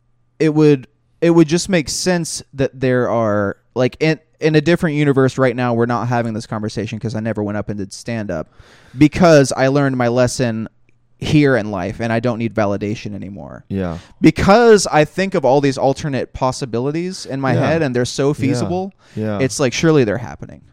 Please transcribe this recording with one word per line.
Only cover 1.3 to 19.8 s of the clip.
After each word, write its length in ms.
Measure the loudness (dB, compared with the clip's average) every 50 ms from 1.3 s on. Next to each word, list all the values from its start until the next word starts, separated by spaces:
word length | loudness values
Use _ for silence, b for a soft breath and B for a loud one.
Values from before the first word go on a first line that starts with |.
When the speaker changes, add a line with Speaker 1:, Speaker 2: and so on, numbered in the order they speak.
Speaker 1:
would 180 | 4 6 4 4
just 220 | 2 -2 -2 0
make 180 | -2 -2 -2 -2
sense 540 | -6 -4 -2 -2 -2 -2 -2 -6 -8 -12 -14 _ -6
that 260 | -4 -4 -4 -4 -4
there 300 | -2 0 0 0 0 0
are, 480 | 0 0 0 0 0 0 -2 -2 -4 -8 _ _ _
like, 220 | -2 -2 -2 -2 -2
in, 200 | -2 -2 -2 -2 -6 _ _ _
in 160 | -2 2 2
a 60 | 2
different 360 | 2 2 2 0 0 -2 0
universe 420 | 0 0 2 2 2 2 2 2 0
right 180 | 0 0 0
now, 160 | -2 -2 -2 0
we're 140 | 0 0
not 220 | 0 -2 -2 -2 -2
having 260 | -2 -2 -2 -4 -6
this 120 | -8 -8
conversation 520 | -8 -8 -8 -8 -6 -6 -6 -8 -8 -8 -8
'cause 160 | -8 -8 -6
I 60 | -6
never 220 | -6 -4 -4 -4 -4
went 140 | -4 -4
up 140 | -6 -6 -6
and 80 | -8 -8
did 160 | -10 -10 -12
stand 360 | -14 -10 -8 -8 -8 -6 -6
up 180 | -6 -8 -8 -10 b b b b b b b b b
because 540 | 2 2 2 4 4 6 6 8 6 6 4 2
I 120 | 0 0 2
learned 280 | 2 2 0 0 0
my 120 | 0 0 0
lesson 600 | 2 2 2 0 0 -2 -2 -2 -2 -4 -8 -10 -12 _ _ _ _ _ _ _ _ _
here 360 | -4 0 2 4 4 4 2
in 160 | 2 0 -2 -4
life 260 | -6 -6 -6 -6 -6
and 120 | -4 -2 -2
I 80 | -2
don't 180 | -2 -2 -2 -2
need 160 | -4 -4 -2
validation 580 | -2 -2 0 -2 -2 -4 -6 -6 -8 -8 -12 -12
anymore. 520 | -12 -12 -14 -14 -16 -16 -16 -18 -20 -12 _
Speaker 2:
Yeah. 300 | -6 -4 -4 -4 -6 -8 B B B _
Speaker 1:
Because 680 | 2 4 4 4 4 6 6 6 8 8 6 6 4
I 180 | 2 2 2 2
think 300 | 2 0 -4 -4 -2 -2
of 100 | 0 2
all 160 | 2 4 4
these 160 | 2 2 0
alternate 560 | 0 0 0 0 -2 -4 -6 -4 -4 -6 -6 -6
possibilities 920 | -4 -4 -4 -2 -4 -8 -6 -6 -4 -4 -4 -4 -4 -6 -6 -8 -10 -10
in 140 | -10 -8 -4
my 140 | -2 0 0
Speaker 2:
Yeah. 120 | 0 0
Speaker 1:
head 160 | 0 0 0 0
and 100 | 0 0
they're 80 | 0 -2
so 240 | -2 -2 -2 0 0
Speaker 2:
Yeah. 40 | 0
Speaker 1:
feasible, 580 | 0 -2 -2 -2 -2 -2 -2 -4 -4 -6 -8 -10 b b b b
Speaker 2:
Yeah. 240 | -6 -6 -4 -2 -2
Speaker 1:
it's 180 | -2 -2 -2 -2
like, 140 | -2 -2 -2
surely 320 | 0